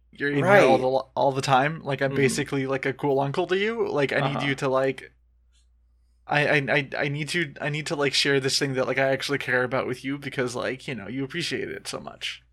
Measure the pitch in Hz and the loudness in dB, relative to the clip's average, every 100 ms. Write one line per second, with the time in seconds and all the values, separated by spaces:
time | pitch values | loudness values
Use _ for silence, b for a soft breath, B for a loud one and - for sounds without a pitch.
0 | _ - 143 143 170 202 151 131 127 131 | _ -6 -2 0 6 8 8 6 4 0
1 | - - 131 135 135 131 139 160 139 135 | -2 0 2 2 2 4 4 -2 -6 -2
2 | 139 139 135 113 139 139 131 131 139 131 | 0 2 2 2 -2 -2 -2 -2 -2 -2
3 | 147 135 139 139 175 185 208 233 208 143 | 0 2 0 -2 0 0 0 -2 -2 0
4 | 139 117 139 139 139 135 139 131 135 131 | 0 2 0 -2 -2 -2 0 2 0 -2
5 | - _ _ _ _ _ _ _ _ _ | -10 _ _ _ _ _ _ _ _ _
6 | _ _ - 147 147 147 135 143 135 - | _ _ -2 0 4 2 2 0 -2 -4
7 | 143 143 147 175 160 - 147 147 147 151 | -4 -4 -4 -2 -4 -4 -6 -6 -4 -2
8 | 143 - 147 139 131 - 143 127 123 131 | 0 2 2 2 2 0 0 0 0 2
9 | 135 135 - 139 - 127 123 131 113 123 | 2 2 0 -4 0 0 2 0 -2 -4
10 | 135 143 139 123 127 120 101 131 - 120 | -6 -8 -6 -4 -4 -2 -4 -6 -8 -10
11 | 98 131 135 175 156 127 - - - - | -8 -6 -6 -4 -4 -4 -6 -8 -10 -10
12 | - - - - _ | -12 -10 -12 -12 _